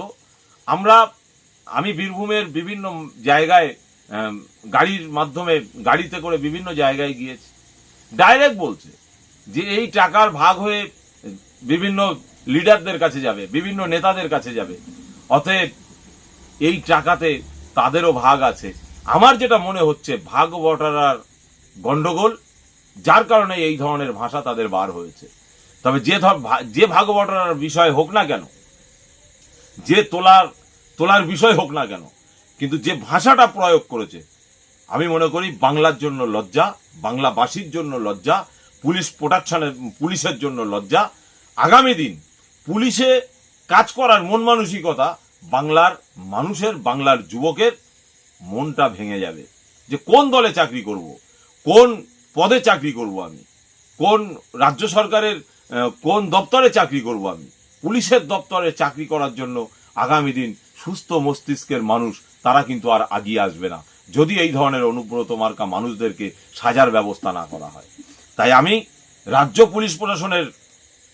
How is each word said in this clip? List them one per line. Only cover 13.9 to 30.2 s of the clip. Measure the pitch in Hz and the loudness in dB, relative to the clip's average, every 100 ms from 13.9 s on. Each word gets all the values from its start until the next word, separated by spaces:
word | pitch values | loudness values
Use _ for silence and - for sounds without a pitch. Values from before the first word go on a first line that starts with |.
| 165 190 185 160 | 0 0 -2 -4
কাছে | 147 123 | -6 -6
যাবে। | 117 92 90 - - - - - | -8 -8 -12 -18 -20 -20 -20 -2
অতএব | 135 175 190 160 - - - - - - - - - | -2 0 -2 -4 -8 -20 -20 -20 -20 -20 -20 -20 -4
এই | 151 175 | -2 -2
টাকাতে | 147 160 151 175 160 131 - - - | 0 0 2 0 0 -4 -8 -20 -8
তাদেরও | - 127 151 170 | -2 0 2 0
ভাগ | 127 127 139 | 2 2 4
আছে। | 131 - 95 92 - - | 2 -2 -12 -16 -20 -16
আমার | - 143 240 247 | -2 6 6 6
যেটা | 254 220 | 2 0
মনে | 180 190 | 0 0
হচ্ছে | 156 147 - 120 | 0 0 -6 -8
ভাগ | 120 123 165 | -6 -2 -2
বটারার | 170 160 151 151 147 143 120 - _ _ _ _ - | 0 -2 0 -2 0 0 0 -8 _ _ _ _ -10
গন্ডগোল, | 98 147 160 165 214 220 _ _ _ _ _ 202 | -4 -2 -2 0 0 -2 _ _ _ _ _ -10
যার | 170 196 | 2 4
কারণে | 226 226 196 | 6 2 2
এই | 180 160 151 | -2 -2 -2
ধরনের | 143 147 139 | -4 -4 -4
ভাষা | 104 117 147 | -6 -6 -6
তাদের | 135 117 110 | -6 -4 -4
বার | 92 95 | -2 -4
হয়েছে। | 87 85 - - _ _ _ _ _ | -8 -14 -18 -20 _ _ _ _ _
তবে | 127 135 | -2 0
যে | 120 190 | 0 2
ধ-, | 185 190 113 | 2 0 -2
ভা-, | 127 | -4
যে | 123 113 208 | -4 2 2
ভাগ | 170 202 | 4 2
বটারার | 202 196 190 180 | 0 0 0 -2
বিষয় | 156 151 147 170 | -2 -4 2 2
হোক | 143 156 | 4 0
না | 208 | 0
কেন, | 170 117 80 - _ _ _ _ _ _ _ _ _ - - - - | 0 -4 -8 -20 _ _ _ _ _ _ _ _ _ -20 -20 -20 0
যে | 185 | 2
তোলার, | 208 175 | 2 2